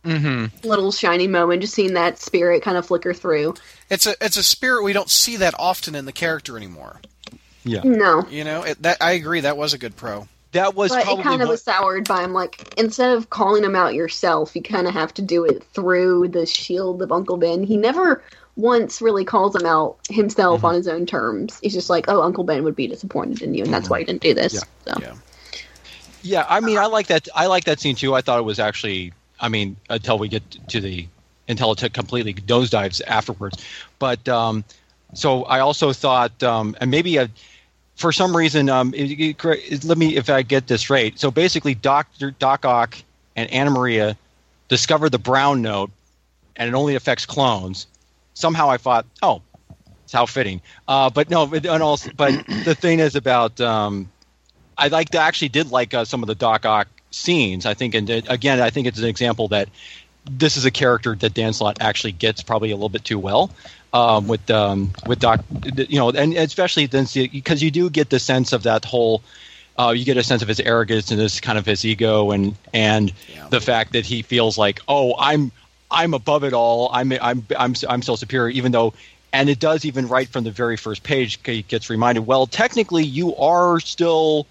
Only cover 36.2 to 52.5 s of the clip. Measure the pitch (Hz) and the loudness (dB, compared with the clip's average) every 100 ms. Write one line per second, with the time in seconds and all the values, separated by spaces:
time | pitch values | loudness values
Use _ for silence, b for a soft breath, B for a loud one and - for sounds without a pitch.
36.2 | 120 - 127 113 107 107 127 143 175 156 | 2 0 0 0 -2 -2 0 0 2 0
37.2 | 120 - b b b _ _ - 170 - | 0 -4 b b b _ _ -4 -2 2
38.2 | 185 170 160 151 139 131 127 135 139 147 | 2 4 2 2 4 4 2 -2 -6 -2
39.2 | 156 151 165 156 - 143 156 165 160 156 | -4 -2 -2 -2 -4 -6 0 2 4 2
40.2 | 127 135 123 135 127 117 - 139 110 - | 2 0 2 0 2 -2 2 2 2 0
41.2 | 143 127 180 165 147 120 147 139 151 - | 0 2 2 2 -2 0 2 2 0 -8
42.2 | 139 135 135 139 131 120 117 - - _ | -10 -2 0 2 2 2 0 -4 -20 _
43.2 | _ - 117 127 143 131 123 113 107 107 | _ -8 -4 0 2 2 2 2 0 -2
44.2 | _ _ _ _ _ 127 - 156 151 127 | _ _ _ _ _ -2 2 2 2 0
45.2 | 123 131 143 135 113 101 98 _ _ _ | 2 2 4 2 0 -2 -6 _ _ _
46.2 | _ _ _ - 117 127 147 135 - 123 | _ _ _ -6 -2 0 0 0 0 -2
47.2 | - - 135 107 92 95 - _ _ _ | -4 0 0 0 -4 -12 -16 _ _ _
48.2 | _ - 160 165 147 123 131 120 - - | _ -2 -2 2 2 2 2 0 0 -2
49.2 | 190 92 _ _ _ - _ - - 127 | -2 -2 _ _ _ -20 _ -20 -4 0
50.2 | 120 135 107 92 B B - 135 135 127 | 0 0 -4 -6 B B -2 2 2 2
51.2 | 147 165 143 156 170 160 156 143 127 - | 2 2 0 -2 -2 0 2 0 -4 -2
52.2 | 143 139 - | 0 0 -4